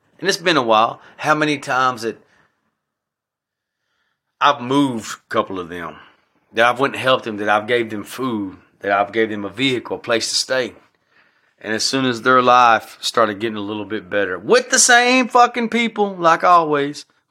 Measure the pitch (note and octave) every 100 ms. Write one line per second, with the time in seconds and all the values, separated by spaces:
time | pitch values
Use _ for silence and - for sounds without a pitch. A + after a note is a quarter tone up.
0 | _ _ F3+ F#3+ F3 D#3 A#2+ G#2+ A#2 C3+
1 | - - C#3+ D3+ D3+ C#3+ - B2+ C3 A#2+
2 | A2+ - _ _ _ _ _ _ _ _
3 | _ _ _ _ _ _ _ _ _ _
4 | _ _ _ - C3+ C#3+ B2 C#3 C#3 A#2
5 | G2 - - A#2 G2+ F#2+ E2 F2 E2 D#2
6 | - _ _ _ _ G2+ A#2+ B2 C3+ G#2+
7 | B2+ B2+ A#2 G2+ G#2 G#2 G#2+ A#2+ A2 G#2+
8 | F#2+ - C3 A2 G2 F2 _ _ G2 G2+
9 | G2+ A2 A2 G#2 G2+ F#2+ C3+ B2 - F#2
10 | - A#2 - - - C3 A#2 - _ _
11 | _ _ _ _ _ _ G2+ A2 - C3+
12 | C3 A#2 B2+ B2+ B2 B2 A#2+ A2 - -
13 | - - A2 G2+ A2+ G#2+ G2+ G#2+ G2 G#2+
14 | F2+ G2+ F#2+ F2+ G#2+ A#3+ B3+ B3+ - A#3+
15 | B3 B3+ A#3 B3 A#3+ A#3+ A3+ A3+ A#3 A3
16 | G3+ F#3 E3+ - F3+ F3 D#3 D3 C#3+ D3
17 | - _ _